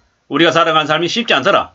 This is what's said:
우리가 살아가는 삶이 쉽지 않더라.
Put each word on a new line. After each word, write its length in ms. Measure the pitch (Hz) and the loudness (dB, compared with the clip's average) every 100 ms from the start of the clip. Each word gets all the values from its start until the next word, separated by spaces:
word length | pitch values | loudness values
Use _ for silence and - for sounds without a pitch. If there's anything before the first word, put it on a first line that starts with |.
| _ _ - | _ _ -6
우리가 220 | 143 165 | 0 2
살아가는 360 | 160 165 160 151 | 2 2 0 0
삶이 220 | 156 170 | -2 -2
쉽지 240 | 226 226 | -4 -2
않더라. 400 | 175 175 151 - | 0 2 0 -2